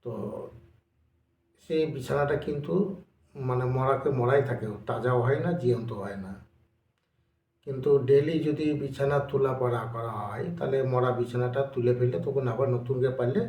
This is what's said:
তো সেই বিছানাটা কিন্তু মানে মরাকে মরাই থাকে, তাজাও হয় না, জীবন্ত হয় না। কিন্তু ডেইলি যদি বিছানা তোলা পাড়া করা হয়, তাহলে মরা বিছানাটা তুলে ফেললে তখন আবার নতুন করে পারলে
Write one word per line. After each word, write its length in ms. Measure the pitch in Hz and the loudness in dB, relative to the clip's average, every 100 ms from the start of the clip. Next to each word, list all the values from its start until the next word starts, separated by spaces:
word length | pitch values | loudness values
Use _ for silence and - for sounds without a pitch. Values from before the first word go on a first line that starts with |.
তো 80 | 123 110 98 - - - - _ _ _ _ _ _ _ _ _ | -10 -8 -6 -8 -12 -16 -20 _ _ _ _ _ _ _ _ _
সেই 240 | _ 160 156 | _ 0 0
বিছানাটা 440 | 131 127 139 143 143 | -2 -2 0 2 0
কিন্তু 360 | - 147 - 180 196 196 - _ _ | -2 -6 -2 0 0 -2 -14 _ _
মানে 300 | 139 127 123 127 | -8 -2 0 0
মরাকে 380 | 131 131 135 151 | 0 2 2 0
মরাই 300 | 131 120 139 127 | 2 4 4 2
থাকে, 200 | 117 107 101 - | -2 -6 -8 -6
তাজাও 320 | 110 120 123 | -2 2 2
হয় 200 | 117 147 | 2 2
না, 100 | 165 165 | 0 0
জীবন্ত 320 | 123 117 104 | 0 0 -2
হয় 240 | 104 98 98 | -8 -8 -10
না। 120 | 95 98 - _ _ _ _ _ _ _ _ _ _ _ - | -10 -14 -18 _ _ _ _ _ _ _ _ _ _ _ -10
কিন্তু 240 | 131 135 143 123 | -4 4 4 8
ডেইলি 300 | 139 151 160 | 6 6 0
যদি 260 | 151 147 151 | 0 0 0
বিছানা 420 | 143 135 - 139 143 135 | 0 -4 -2 0 2 0
তোলা 260 | 139 135 127 | 0 0 2
পাড়া 240 | 123 117 113 | 0 0 -4
করা 280 | 117 113 107 | -6 -6 -6
হয়, 280 | 104 107 165 | -6 -6 -6
তাহলে 240 | 170 139 135 131 | -4 -2 0 2
মরা 240 | 127 123 | 2 2
বিছানাটা 480 | 120 120 123 123 123 139 | 0 -2 -2 -2 0 -2
তুলে 220 | - 120 | 0 2
ফেললে 240 | 123 123 123 | 2 2 0
তখন 240 | - 127 123 | -2 -2 -2
আবার 200 | 117 135 | 0 0
নতুন 260 | 120 - 131 | 0 -2 0
করে 160 | 127 127 | 0 0
পারলে 240 | 123 165 | 2 2